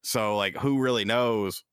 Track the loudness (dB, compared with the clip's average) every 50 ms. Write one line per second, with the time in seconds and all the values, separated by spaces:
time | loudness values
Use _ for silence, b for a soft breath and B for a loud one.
0 | -8 -4 -2 0 0 0 0 0 0 -2 -2 -2 -2 0 0 2 2 2 2 0
1 | 0 0 2 2 2 2 0 0 -2 -2 -4 -8 _ _